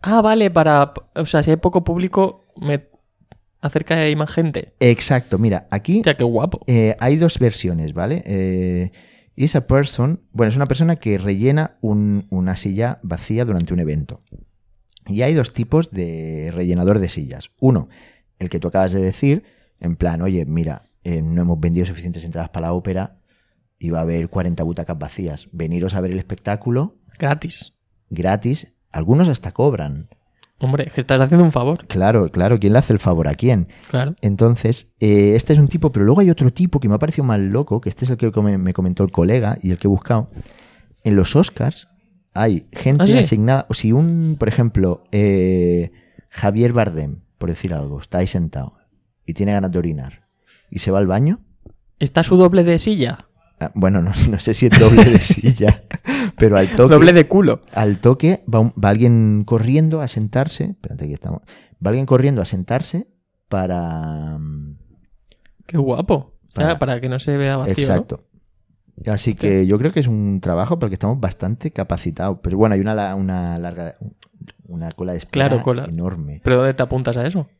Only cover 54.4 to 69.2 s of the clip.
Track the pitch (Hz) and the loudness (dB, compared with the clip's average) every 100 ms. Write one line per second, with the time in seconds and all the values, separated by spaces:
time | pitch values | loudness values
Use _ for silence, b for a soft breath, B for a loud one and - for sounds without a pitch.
54.4 | - 107 120 107 110 117 156 110 - - | -2 2 6 8 8 10 10 8 4 2
55.4 | 120 120 107 - - - - 277 226 - | 2 4 4 2 -2 -10 -6 -4 -4 2
56.4 | 110 101 95 - 127 151 160 175 156 190 | 4 6 2 4 8 10 10 8 6 4
57.4 | 170 113 _ - 107 95 120 131 160 190 | 2 0 _ -2 0 4 4 4 2 0
58.4 | - 110 113 - 101 107 120 117 110 107 | 0 2 2 2 2 4 4 4 4 2
59.4 | 104 117 110 147 160 160 131 110 107 123 | 0 0 2 2 2 0 -4 -6 -4 -2
60.4 | 151 - 165 196 - - 73 71 - - | -4 -6 -8 -8 -14 -10 -10 -10 -10 -10
61.4 | _ b b _ 92 120 131 131 135 127 | _ b b _ -2 -2 2 2 2 0
62.4 | 85 92 90 123 - 170 - _ _ _ | -4 -6 -4 -6 -4 -10 -10 _ _ _
63.4 | _ 98 92 87 85 80 78 78 78 76 | _ -6 -4 -4 -6 -8 -8 -8 -10 -10
64.4 | 76 73 73 71 - _ _ _ _ _ | -10 -12 -14 -18 -20 _ _ _ _ _
65.4 | _ _ - 165 135 123 190 156 135 _ | _ _ -6 -2 -2 -2 -2 -2 -4 _
66.4 | _ - 151 165 135 123 127 127 147 143 | _ -4 -2 -2 -4 -4 -6 -6 -4 -2
67.4 | 139 135 131 95 139 95 - - _ _ | -2 -2 -2 -2 0 0 -2 -12 _ _
68.4 | _ _ _ _ _ - - 104 | _ _ _ _ _ -12 -6 -2